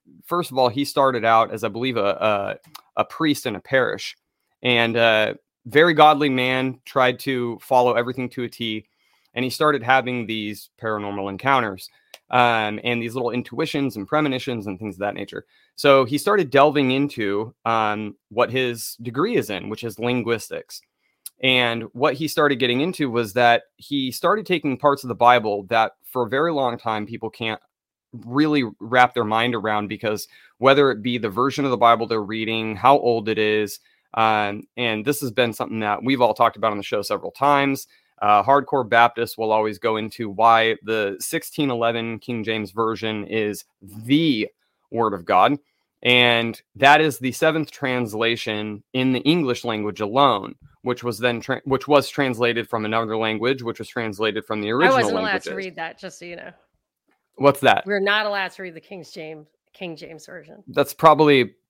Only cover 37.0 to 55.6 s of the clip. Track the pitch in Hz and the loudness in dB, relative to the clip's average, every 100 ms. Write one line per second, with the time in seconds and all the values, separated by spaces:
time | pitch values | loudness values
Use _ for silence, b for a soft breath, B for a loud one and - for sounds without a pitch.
37 | 98 101 85 - 139 143 139 135 - _ | -4 -6 -8 -2 2 2 0 -2 -8 _
38 | _ - 104 104 101 139 131 139 110 117 | _ -4 2 4 4 2 2 -2 2 4
39 | 120 117 113 - 110 110 107 98 117 110 | 4 2 -6 -4 0 0 0 -2 -4 -2
40 | 107 - 110 98 113 113 113 110 104 110 | -6 -8 -8 2 4 6 4 0 -2 -2
41 | 101 98 - 160 - - 143 117 117 117 | -2 -4 -6 -8 -6 -4 -2 0 -2 -2
42 | 113 113 - 120 110 110 101 101 113 104 | -6 -8 -8 -6 -4 -6 -6 -4 -2 -2
43 | 110 107 101 110 107 95 - _ 98 104 | -6 -6 -4 -2 -2 -4 -12 _ -20 -10
44 | 113 147 160 113 101 _ _ _ _ 113 | 0 2 2 0 -4 _ _ _ _ -2
45 | 113 98 85 92 110 143 _ _ _ _ | 0 0 2 4 4 2 _ _ _ _
46 | 120 123 120 117 117 107 _ - 139 151 | 2 4 4 2 -2 -6 _ 4 6 6
47 | 156 131 127 120 160 160 147 - 131 127 | 4 -2 -6 0 0 0 -4 -6 -4 -2
48 | 117 107 113 117 - 104 107 104 - 131 | -4 -2 -2 -2 -4 -6 -6 -10 -8 -2
49 | 131 123 143 175 139 117 120 107 104 98 | 0 0 2 2 0 -2 -4 -4 -4 -4
50 | 104 123 143 104 98 - b b 123 123 | -2 2 4 2 -4 -14 b b -6 -4
51 | 120 107 123 117 - 123 139 131 - 147 | -6 -2 -2 -2 -4 -6 -2 -2 2 2
52 | - - 135 113 120 117 - 113 107 113 | 2 -2 -2 0 -2 -2 -4 -4 -2 -2
53 | 110 110 110 110 120 135 117 113 107 - | -2 -2 -2 -2 -2 -2 -6 -8 -10 -8
54 | 113 98 110 107 - 107 104 120 220 269 | -8 -4 -4 -2 -6 -6 -2 0 2 2
55 | 214 - 214 185 - 196 | 0 -2 -4 -6 -8 -10